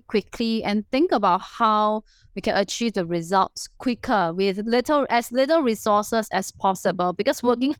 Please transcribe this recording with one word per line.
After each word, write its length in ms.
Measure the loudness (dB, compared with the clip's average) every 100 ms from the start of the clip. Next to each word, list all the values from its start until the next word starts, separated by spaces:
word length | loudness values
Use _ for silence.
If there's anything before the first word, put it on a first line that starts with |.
| -2
quickly 560 | -4 -4 -6 -2 -2
and 260 | -2 -4 -2
think 200 | 0 2
about 300 | 2 2 2
how 640 | -2 0 2 4 2 -2 -8 _ -14
we 80 | -6
can 140 | -2 0
achieve 380 | -2 -2 -2
the 120 | -2 -2
results 640 | -4 0 2 2 -4 -16 _
quicker 540 | -4 -4 0 0 0
with 280 | 0 0 0 0
little, 400 | 0 2 0 2
as 240 | 0 0
little 300 | 0 2 4
resources 640 | 2 0 2 0 2 -2 -2
as 220 | -4 -4
possible, 580 | -2 -2 0 -2 0 -2
because 320 | 0 -2 0
working 320 | 0 0 -2